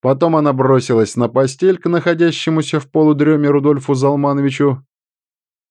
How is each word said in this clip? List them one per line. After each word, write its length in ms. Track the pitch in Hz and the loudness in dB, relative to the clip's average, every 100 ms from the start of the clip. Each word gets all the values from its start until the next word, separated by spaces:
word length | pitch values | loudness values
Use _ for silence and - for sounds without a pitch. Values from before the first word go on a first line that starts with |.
Потом 360 | 127 135 170 160 | -2 0 0 0
она 180 | 147 | 0
бросилась 600 | 131 131 131 127 117 107 - | 0 2 0 2 0 0 -2
на 120 | 117 | -2
постель 480 | 120 135 135 185 185 | 0 -2 0 -2 0
к 100 | 170 | -2
находящемуся 920 | 170 165 165 170 156 - 160 147 156 | -2 -2 0 0 0 -2 -2 -2 -6
в 100 | 135 | -4
полудреме 600 | 175 156 147 151 156 147 | 0 2 2 2 2 2
Рудольфу 420 | 143 143 143 135 | 2 2 -2 -2
Залмановичу 880 | 139 139 143 143 139 139 135 143 135 _ _ _ _ _ _ _ _ _ | 0 0 0 -2 0 -2 0 -2 -2 _ _ _ _ _ _ _ _ _